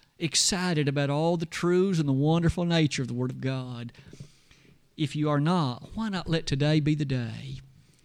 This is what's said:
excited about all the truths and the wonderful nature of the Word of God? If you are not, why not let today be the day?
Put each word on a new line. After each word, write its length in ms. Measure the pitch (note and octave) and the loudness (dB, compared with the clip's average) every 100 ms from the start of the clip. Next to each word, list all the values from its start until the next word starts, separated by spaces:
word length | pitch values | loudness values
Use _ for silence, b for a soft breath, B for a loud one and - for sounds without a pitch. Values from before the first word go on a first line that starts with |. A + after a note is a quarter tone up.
| _ - | _ -6
excited 720 | E3+ - - F#3 F3+ D3+ C#3+ | -2 2 2 0 0 2 0
about 220 | C#3+ C#3+ | 0 0
all 280 | C#3+ E3 F3 | 0 0 0
the 80 | E3+ | -4
truths 540 | - F3 F3+ G3 E3+ | -2 2 4 4 2
and 100 | D3 | 2
the 40 | |
wonderful 520 | C3+ D3 E3 E3 E3+ F3 | 2 4 4 2 2 2
nature 360 | E3+ D#3 - | 2 2 0
of 60 | B2 | -4
the 60 | |
Word 180 | B2 B2+ | -2 -4
of 80 | C3 | -4
God? 540 | B2+ C3 B2+ A#2+ A#2+ B B B B B B B B B _ - | -6 -6 -8 -12 -12 B B B B B B B B B _ -6
If 180 | D#3 D3+ | -4 -2
you 140 | D3+ | 0
are 100 | D3 | 2
not, 500 | D3 F3+ C#3+ B2 - | 2 2 0 -4 -10
why 160 | - A3 | -6 -4
not 200 | F#3+ E3+ | -4 -2
let 180 | E3 D#3+ | -2 0
today 320 | C#3 D3 D#3 | 0 2 4
be 160 | D3 D3+ | 2 0
the 100 | D3 | -2
day? 540 | C3 A#2 A2 C3 C3 - - b b | -4 -4 -8 -10 -12 -14 -20 b b